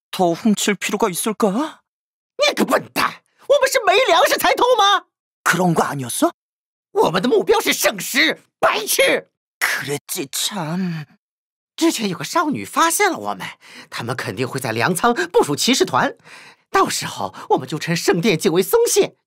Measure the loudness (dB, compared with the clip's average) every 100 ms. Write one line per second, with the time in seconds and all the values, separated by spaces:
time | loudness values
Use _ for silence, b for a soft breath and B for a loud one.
0 | _ -2 0 2 0 2 0 -2 -4 -2
1 | -2 -2 -4 0 0 0 -6 -10 _ _
2 | _ _ _ -2 0 0 0 0 -2 -4
3 | -4 -6 b b b 2 4 2 2 4
4 | 4 4 4 2 0 2 4 4 4 2
5 | -2 _ _ _ -2 2 2 2 0 -4
6 | -8 -2 -2 -2 _ _ _ _ _ 0
7 | 0 2 2 2 2 2 0 0 -2 -2
8 | -4 0 0 -2 _ _ 0 0 -2 0
9 | 2 0 -4 _ _ _ -4 -4 -4 -6
10 | -6 -8 -8 -6 -6 -4 -6 -4 -4 -6
11 | -10 _ _ _ _ _ _ -2 0 0
12 | -4 -6 -4 -2 -2 -4 -4 0 0 2
13 | 0 0 -6 -8 -10 -14 B B B -10
14 | -8 -6 -6 -6 -6 -4 -4 0 0 2
15 | 0 0 0 0 2 0 0 2 2 0
16 | -2 -4 B B B B B 0 0 -2
17 | -8 -6 -8 B B -2 -2 -6 -4 -2
18 | 0 2 2 2 2 2 2 2 4 2
19 | 0 -4